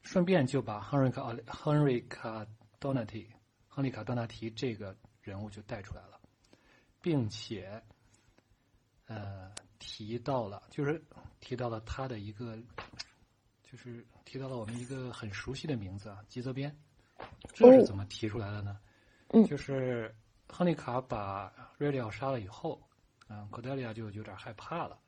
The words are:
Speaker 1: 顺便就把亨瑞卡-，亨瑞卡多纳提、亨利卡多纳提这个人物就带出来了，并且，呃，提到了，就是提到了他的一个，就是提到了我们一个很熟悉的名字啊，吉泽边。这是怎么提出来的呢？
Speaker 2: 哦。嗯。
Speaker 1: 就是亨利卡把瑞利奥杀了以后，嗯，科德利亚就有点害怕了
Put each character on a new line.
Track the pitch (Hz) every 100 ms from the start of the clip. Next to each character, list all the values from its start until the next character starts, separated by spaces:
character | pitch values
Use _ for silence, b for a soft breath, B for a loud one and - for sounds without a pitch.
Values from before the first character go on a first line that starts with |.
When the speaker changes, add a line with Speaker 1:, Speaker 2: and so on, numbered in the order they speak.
| -
Speaker 1:
顺 | 190
便 | 175 185 127
就 | 139
把 | 110 104
亨 | 104 143
瑞 | 131
卡-， | 123 127 117 -
亨 | - - 151
瑞 | 147 120
卡 | - - 117 110 110 - - _
多 | 139
纳 | 131
提、 | 107 110 98 - _ _ _
亨 | -
利 | 135
卡 | 110
多 | 107 123
纳 | 117
提 | - 113
这 | 110 135 107
个 | 101 98 - _
人 | - 98
物 | 107
就 | 104
带 | 98 110
出 | 95 -
来 |
了， | 92 - - _ b b b b b _
并 | 175 151 113
且， | - - 104 92 110 - b b b b b _ _ _ _ _ _ _
呃， | 107 101 98 92 - - _
提 | - - 107 117
到 | 117 131 104
了， | 98 -
就 | - 143
是 | 160 - - - -
提 | - 123
到 | 123
了 | 110
他 | 113 - 131
的 | 107
一 | 101
个， | 107 120 110 120 - - - - _ _ _ _ _
就 | _ 123
是 | 123 120 - - -
提 | 131
到 | 135
了 | 127
我 | 107
们 | 120
一 | 123
个 | 135 127
很 | 117 110
熟 | 98 - 135
悉 | 160
的 | 127
名 | 95 98
字 | 107
啊， | 101 -
吉 | 127
泽 | 123
边。 | 127 143 147 - - b b - - -
这 | - 240
是 | 262
怎 | 202 -
么 | 101
提 | - 110
出 | 110
来 | 101
的 | 104
呢？ | 101 101 b b b b b
Speaker 2:
哦。 | 226
嗯。 | 208
Speaker 1:
就 | 139
是 | - 135 127 120 110 - _ _ _
亨 | - 180
利 | 156
卡 | - 123
把 | 127 113 98 98 95 B B -
瑞 | 143
利 | 139
奥 | 107
杀 | 104 135
了 | 131
以 | 95
后， | - 165 - - _ _ _ -
嗯， | 107 104
科 | -
德 | 117
利 | 135
亚 | 120
就 | 110 110
有 | 101
点 | 107 95
害 | -
怕 | 110 - 165 156
了 | -